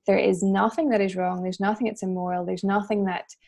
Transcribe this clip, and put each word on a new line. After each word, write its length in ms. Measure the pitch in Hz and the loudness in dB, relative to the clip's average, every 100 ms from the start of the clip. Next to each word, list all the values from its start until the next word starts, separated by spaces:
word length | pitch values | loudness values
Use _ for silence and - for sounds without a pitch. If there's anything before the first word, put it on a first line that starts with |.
| - | 0
there 120 | 190 | 2
is 240 | - 185 | 4 2
nothing 460 | 196 196 214 - 302 | 2 2 2 2 0
that 120 | 220 | 2
is 120 | 196 185 | 0 -2
wrong. 260 | 180 180 | -2 -2
There's 180 | 185 185 | -4 -2
nothing 260 | 196 220 240 | -2 0 -2
that's 160 | 208 | -4
immoral. 420 | 190 185 180 180 180 | -4 -2 -2 -2 -2
There's 180 | 185 | -2
nothing 400 | 196 202 202 214 | 0 0 2 0
that 220 | 190 180 - - | 0 -2 -8 -18